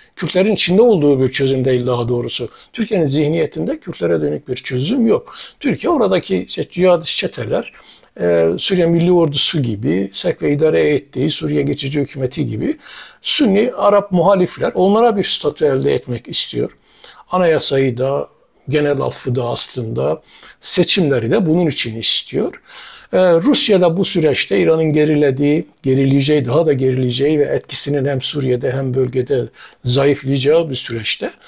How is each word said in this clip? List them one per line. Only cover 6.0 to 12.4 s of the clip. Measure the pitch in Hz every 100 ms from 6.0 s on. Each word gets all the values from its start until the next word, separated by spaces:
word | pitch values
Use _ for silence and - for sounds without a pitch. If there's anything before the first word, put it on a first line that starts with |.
| 208 185 - 190
işte, | 185 - -
cihadist | 175 180 175 160 -
çeteler, | - - 110 139 226 - - - _ -
e, | 175 170 165 170
Suriye | - 190 170
Milli | 170 170
Ordusu | 180 165 143 - 160
gibi, | 123 101 123 175 196
sevk | - 180 -
ve | 156
idare | 147 156 160 151
ettiği | 147 - 127 147
Suriye | 147 156 147
Geçici | 139 147 135 147
Hükümeti | 139 139 127 -